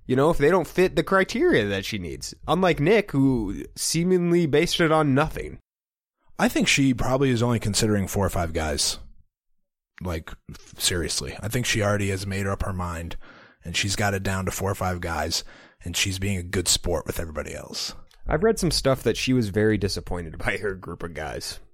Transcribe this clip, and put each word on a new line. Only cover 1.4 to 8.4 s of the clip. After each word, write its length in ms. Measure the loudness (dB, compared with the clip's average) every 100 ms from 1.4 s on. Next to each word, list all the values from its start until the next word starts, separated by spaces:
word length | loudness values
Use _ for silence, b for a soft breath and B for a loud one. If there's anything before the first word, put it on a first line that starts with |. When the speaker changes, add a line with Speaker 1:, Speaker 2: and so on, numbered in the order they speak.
| 4 4 2
Speaker 1:
that 180 | -2 -4
she 140 | -6
needs. 340 | -6 -10 -12 -8 -2
Unlike 320 | 2 4 4
Nick, 300 | 4 4 4
who 520 | 4 4 4 0 -6 -10 -6
seemingly 680 | -2 0 2 4 4 4 4
based 360 | 4 2 2
it 100 | 4
on 220 | 4 4
nothing. 460 | 4 2 -2 -10 -14 _ _ _ _ _ _ -14 0
Speaker 2:
I 120 | 2
think 180 | 4 2
she 260 | 4 4
probably 360 | 4 2 4 4
is 140 | 4
only 160 | 2 2
considering 480 | 0 2 2 2 0
four 180 | 0 0
or 40 |
five 220 | 0